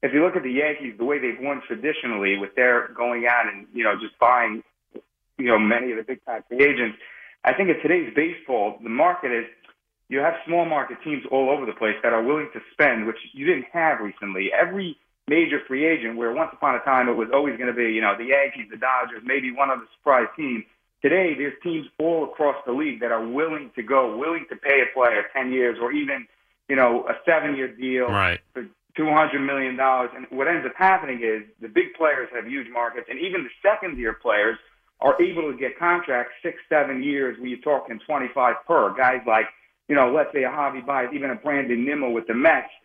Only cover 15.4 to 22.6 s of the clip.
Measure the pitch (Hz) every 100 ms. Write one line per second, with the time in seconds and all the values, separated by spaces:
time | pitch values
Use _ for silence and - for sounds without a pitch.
15.4 | 160 143 - 131 156 160 117 117 117 123
16.4 | 160 - 147 123 139 131 123 117 113 135
17.4 | 147 117 123 120 117 110 110 101 120 139
18.4 | 139 131 107 110 127 127 120 117 120 139
19.4 | 127 123 139 - - _ - 131 117 -
20.4 | 147 117 - _ _ _ 143 170 185 139
21.4 | 143 131 180 160 139 _ 156 165 143 -
22.4 | 151 139